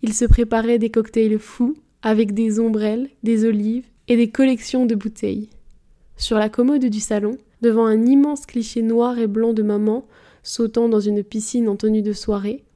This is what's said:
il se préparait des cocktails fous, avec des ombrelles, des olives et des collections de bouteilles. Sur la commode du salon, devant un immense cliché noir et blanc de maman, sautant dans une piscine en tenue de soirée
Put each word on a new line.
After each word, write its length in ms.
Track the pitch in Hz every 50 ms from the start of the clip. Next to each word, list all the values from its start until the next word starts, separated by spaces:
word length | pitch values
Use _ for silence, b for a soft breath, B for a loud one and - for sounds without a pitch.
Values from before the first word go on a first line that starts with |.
| -
il 100 | 220 208
se 120 | - 240
préparait 520 | 226 - - 240 220 233 226 226 226 240 233
des 120 | 220 226
cocktails 480 | 220 226 220 220 - 226 220 220 214 214
fous, 380 | 214 - - - 240 240 302 - _ _ _ _ -
avec 320 | 220 220 214 226 202 202
des 260 | 202 226 220 214 214
ombrelles, 480 | 226 226 220 214 214 214 214 226 262 277 _ _ -
des 240 | 220 233 220 214
olives 400 | 226 220 208 208 214 226 247 254 _ _ _ _ -
et 80 | 240
des 120 | 233 233 220
collections 560 | 226 - 269 262 254 233 - - - 254 254
de 100 | 233 226
bouteilles. 540 | 208 202 220 220 - - 202 - 208 214 214 - - - - - - _ _ _ _ _ - -
Sur 220 | - - - 233 214
la 120 | 214 214
commode 340 | 214 - 240 254 294 294 254
du 160 | 247 208 214
salon, 380 | 208 - 220 208 202 208 233 269 _ _ _ _ -
devant 240 | 233 220 220 226
un 180 | 226 214 220 226
immense 400 | 240 269 277 277 294 294 285 -
cliché 380 | - - 247 226 - - 240 226
noir 360 | 226 226 226 233 247 247 240
et 80 | 226
blanc 280 | 214 202 220 226 233 233
de 80 | 220 214
maman, 440 | 208 208 208 208 214 214 240 277 b b b b b b b b
sautant 480 | - - - 233 226 226 233 233 233
dans 100 | 226 214
une 220 | 202 208 208 208 202
piscine 480 | 208 - 220 214 - - 247 233 220
en 60 | 202
tenue 260 | 202 - 214 214 214 208
de 100 | 208 208
soirée 520 | 202 - - 214 202 196 202 226 277 _ _ _